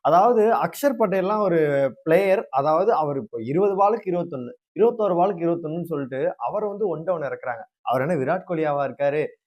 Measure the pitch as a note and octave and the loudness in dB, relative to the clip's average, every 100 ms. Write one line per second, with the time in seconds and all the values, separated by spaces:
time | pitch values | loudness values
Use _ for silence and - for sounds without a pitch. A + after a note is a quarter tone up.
0 | C#3 E3+ G#3+ A3+ G#3+ A3 E3+ - C#4+ A#3 | 4 4 6 4 4 2 -2 -2 -2 0
1 | A3 F#3+ F#3 G#3+ G3+ E3 D3+ C#3 C3+ A2+ | 0 0 0 0 2 2 2 2 0 -2
2 | - E3 G3 F#3+ - C3 C#3+ D#3 G3+ E3 | 2 2 4 0 0 -2 2 2 2 2
3 | D#3 C#3 A2 A#2+ A2+ D3+ G3+ G3 G3+ A3+ | 0 -4 -6 -10 -4 0 2 4 2 2
4 | F#3+ F3 E3+ C#3 A#2+ - _ - A3 A3+ | -2 -4 -4 -8 -12 -14 _ 2 2 2
5 | G#3 F3 F#3 F3 E3+ E3+ D#3+ E3 E3+ D3+ | 0 2 0 0 -2 -2 -4 -8 -6 -6
6 | C3+ C3 B2+ - A#2+ F#3 G#3 G3+ G#3 D#3 | -4 -4 -4 -4 -6 -4 -4 -2 -4 -2
7 | E3 F3 C#3 B2 B2+ A#2 - _ - B2 | -4 -4 -4 -6 -8 -8 -12 _ -2 -2
8 | C3+ F3 C3 F3+ F3+ E3+ D#3 C#3+ C3+ A#2+ | 0 0 0 -2 -2 -2 -2 -2 -4 0
9 | C#3+ D3 C#3 - | 0 0 -4 -6